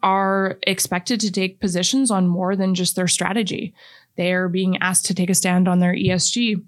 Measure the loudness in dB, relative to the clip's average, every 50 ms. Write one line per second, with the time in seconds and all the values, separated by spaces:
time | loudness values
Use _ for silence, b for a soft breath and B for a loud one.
0 | 0 2 2 2 2 2 2 0 0 -2 -2 -2 -2 -2 -2 -2 -2 -4 -4 -4
1 | -2 -2 -2 -2 -2 -2 -2 -2 -2 -2 -4 -4 -4 -2 -2 0 -2 0 0 0
2 | 2 2 2 2 2 2 2 0 0 -2 0 0 0 0 0 0 0 -2 -2 -2
3 | -2 0 0 0 -2 -2 0 -2 -2 -2 -4 -6 -8 -10 B B B B B B
4 | B B _ -4 -2 0 0 0 0 0 0 0 0 0 0 0 0 0 0 0
5 | -2 -2 -2 -2 0 0 0 2 2 2 2 4 4 4 4 4 4 2 2 2
6 | 0 0 0 2 0 0 0 0 0 0 0 -2 -4